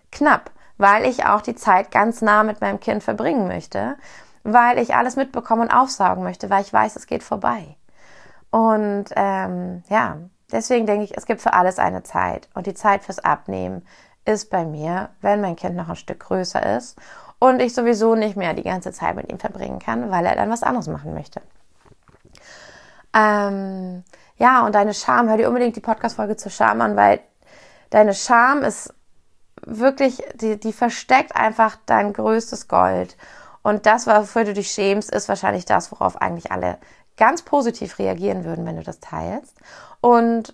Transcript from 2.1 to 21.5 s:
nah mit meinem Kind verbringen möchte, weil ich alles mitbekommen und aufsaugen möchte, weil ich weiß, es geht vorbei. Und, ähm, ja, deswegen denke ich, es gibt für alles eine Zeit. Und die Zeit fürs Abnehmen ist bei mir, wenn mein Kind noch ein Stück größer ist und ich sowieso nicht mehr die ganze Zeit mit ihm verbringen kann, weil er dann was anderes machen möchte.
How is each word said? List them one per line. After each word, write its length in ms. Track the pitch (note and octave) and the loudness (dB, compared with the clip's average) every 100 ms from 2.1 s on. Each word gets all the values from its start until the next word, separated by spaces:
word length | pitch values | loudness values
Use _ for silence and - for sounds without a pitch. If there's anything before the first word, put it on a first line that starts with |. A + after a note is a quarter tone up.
| A3+ | 0
nah 220 | A3 G#3 | 2 4
mit 160 | A3 G#3 | 2 -2
meinem 220 | G3+ G3+ | -6 -4
Kind 200 | - G#3+ | -4 -4
verbringen 460 | - G#3+ B3+ C#4 F#3 | -4 -2 -2 0 -2
möchte, 480 | F3 - - A#3+ C#4+ - - - _ | -6 -8 -6 -6 -8 -16 -20 -20 _
weil 340 | - A#3 A#3+ B3 | 2 4 4 2
ich 180 | A#3 - | 0 0
alles 200 | A#3+ B3+ | 0 -2
mitbekommen 480 | C4+ B3 - A3+ | -4 -6 -2 0
und 80 | A3+ | 2
aufsaugen 520 | A#3+ C4 - F#3 F#3 | 2 2 0 0 0
möchte, 260 | F#3 F3+ G3 | -6 -8 -2
weil 140 | G3 | -2
ich 100 | G3+ | 0
weiß, 240 | A3 G#3+ - | 0 0 -4
es 100 | - | -8
geht 160 | A#3+ | -8
vorbei. 540 | - G3+ - A3+ D3+ - - - - - - - - | -6 -4 -4 -4 -10 -20 -20 -20 -20 -20 -20 -20 -4
Und, 560 | A3+ A3+ G#3+ G#3 G3+ G3+ - | 0 2 2 0 -4 -4 -2
ähm, 680 | G3 F#3+ F#3+ F3+ F3+ F3+ - | -2 -2 -4 -6 -8 -12 -4
ja, 300 | G#3+ A3+ D3+ F3 _ _ | -2 -2 -6 -16 _ _
deswegen 340 | A3+ A3 A#3+ G#3+ | -6 0 0 2
denke 200 | G#3 G#3 | 0 -2
ich, 100 | - | -8
es 80 | - | -6
gibt 160 | G#3+ | -2
für 120 | - | 2
alles 260 | F3+ F#3 F#3 | 4 2 0
eine 240 | - F#3 | -2 -4
Zeit. 460 | - - F2+ - - | -6 -4 -4 -6 -10
Und 140 | - F#3+ | -10 -10
die 60 | |
Zeit 320 | F#3+ G#3+ G3 - | -2 0 0 -2
fürs 140 | F#3+ | -4
Abnehmen 640 | - D3+ - F#3+ - - - - _ _ | -2 -2 -4 -8 -8 -10 -16 -20 _ _
ist 260 | - G#3+ - | -4 -4 -2
bei 160 | F#3+ E3 | -4 -4
mir, 440 | D3+ D#3 F3+ G#3 _ | -6 -6 -6 -8 _
wenn 180 | G3+ G#3 | 0 0
mein 160 | G3 E3 | -2 -6
Kind 220 | F3+ F3 | -6 -6
noch 100 | E3 | -8
ein 80 | E3+ | -10
Stück 240 | - - | -12 -14
größer 560 | - F#3+ F3+ - - G#2+ | -4 -4 -2 -2 0 -2
ist 200 | - - - - - - | -6 -18 -20 -20 -20 2
und 220 | C4 B3+ | 2 4
ich 120 | B3 | 0
sowieso 420 | B3 A#3 A3 A3+ A3+ | 0 0 2 2 2
nicht 200 | G#3+ G3 | 0 -2
mehr 180 | F3 | -4
die 100 | - | -4
ganze 280 | - F#3 - | -4 -6 -8
Zeit 240 | - - - | -6 -4 -4
mit 160 | - | -8
ihm 80 | - | -10
verbringen 400 | - - - - | -10 -8 -10 -8
kann, 320 | - A3+ A3+ | -6 -6 -2
weil 140 | F#3 F3+ | -2 0
er 100 | - | 0
dann 140 | G3+ | -2
was 140 | A#3 | -2
anderes 240 | - B3 D3+ | -2 -4 -6
machen 260 | D3+ D#3 | -10 -10
möchte. 280 | D#3 D3+ - - | -12 -14 -18 -18